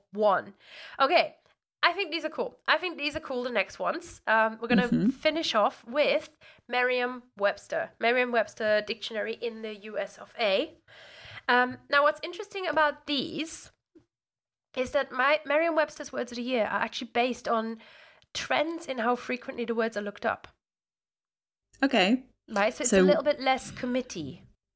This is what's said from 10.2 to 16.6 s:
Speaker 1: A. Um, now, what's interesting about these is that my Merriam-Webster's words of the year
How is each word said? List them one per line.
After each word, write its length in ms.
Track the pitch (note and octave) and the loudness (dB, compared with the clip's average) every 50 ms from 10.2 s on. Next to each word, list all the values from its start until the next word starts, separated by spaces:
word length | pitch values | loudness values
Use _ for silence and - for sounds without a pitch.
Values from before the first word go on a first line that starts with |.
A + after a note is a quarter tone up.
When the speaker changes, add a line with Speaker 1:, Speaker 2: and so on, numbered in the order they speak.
| G3+ - - - | -18 -12 -6 -2
Speaker 1:
A. 340 | A#3 G3+ F#3+ G#3+ D4+ E4+ - _ _ _ - - - - - - - - - - - - | 0 2 2 2 0 -2 -8 _ _ _ -20 -20 -20 -20 -20 -20 -18 -18 -18 -6 0 2
Um, 300 | B3 B3 B3 B3+ B3+ - - - | 4 4 4 2 -2 -10 -4 2
now, 120 | C#4+ C#4+ | 4 4
what's 180 | D4 D4 D4+ D4+ | 6 4 2 0
interesting 440 | - F4 F4 - G#4 - - G4 F#4 | -4 -10 -8 -10 -10 -10 -8 -6 -4
about 400 | E4+ D4 D#4 D#4 D4 C#4+ C#4+ - | 0 2 2 2 2 2 -2 -4
these 640 | - D4 C4+ F#3+ - - A#3+ D#4 E4 - - - - _ _ _ _ _ D#4+ _ _ _ _ _ _ _ _ _ _ _ _ _ _ - | -4 -2 -2 -2 -4 -4 -6 -4 -4 -6 -6 -8 -10 _ _ _ _ _ -20 _ _ _ _ _ _ _ _ _ _ _ _ _ _ -6
is 140 | C4 B3+ B3 | -6 -4 -2
that 200 | - C#4+ C4+ C4+ | 0 -2 -2 -2
my 280 | - B3+ B3+ C#4 D4+ D4+ - | -2 0 2 2 2 2 0
Merriam-Webster's 680 | C#4 C#4+ D4+ E4 E4+ D#4+ D#4 D4+ D4+ - - C#4+ - | 0 2 2 2 2 2 0 0 0 -4 -12 -12 -8
words 200 | - B3 B3 A#3 | -6 -6 -6 -6
of 40 | A#3+ | -6
the 60 | A#3+ | -6
year 220 | A#3+ B3 C4 A#3 | -4 -2 0 0